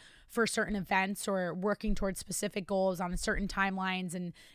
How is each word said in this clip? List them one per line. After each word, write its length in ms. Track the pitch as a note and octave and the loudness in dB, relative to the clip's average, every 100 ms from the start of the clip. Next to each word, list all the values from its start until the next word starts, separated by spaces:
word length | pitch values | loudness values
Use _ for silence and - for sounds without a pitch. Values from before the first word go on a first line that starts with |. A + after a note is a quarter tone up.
| - - - | -12 -20 -6
for 200 | - A#3 | 0 2
certain 300 | - G3 G3+ | 2 0 -2
events 520 | E3+ F#3+ F#3+ G3+ - | 0 0 0 -2 0
or 240 | G3 F3+ | 0 0
working 420 | F#3 G3 G3+ G#3+ | 0 0 0 2
towards 240 | G3+ G3 F#3 | 2 2 -2
specific 480 | - F3+ G#3 - F#3 | -6 -4 -2 -4 0
goals 320 | G3 F#3+ F3+ | 2 2 2
on 160 | F3+ F3+ | -2 0
certain 300 | - G3+ G3+ | 0 0 0
timelines. 680 | - G3 F#3+ F#3 F#3 F#3 | 0 0 0 -2 -2 -2
And, 180 | F3+ F3 - - | -4 -6 -8 -16